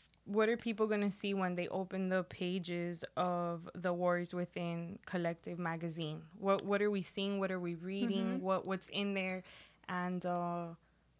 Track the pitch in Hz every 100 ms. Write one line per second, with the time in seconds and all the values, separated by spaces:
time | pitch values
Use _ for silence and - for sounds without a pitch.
0 | - - - 208 214 233 233 214 214 208
1 | 202 - 202 196 185 180 175 190 185 190
2 | 185 185 175 - 180 185 175 175 175 170
3 | - - 180 175 175 170 180 175 180 175
4 | 180 175 175 175 175 175 170 170 170 202
5 | - 180 170 165 180 175 170 165 165 160
6 | 156 156 165 - 196 196 196 202 208 202
7 | 175 - 196 202 190 185 175 170 180 196
8 | - 196 233 - 185 190 - 190 - 196
9 | 202 196 185 185 - - - - - 180
10 | 180 180 175 175 175 175 170 170 _ _
11 | _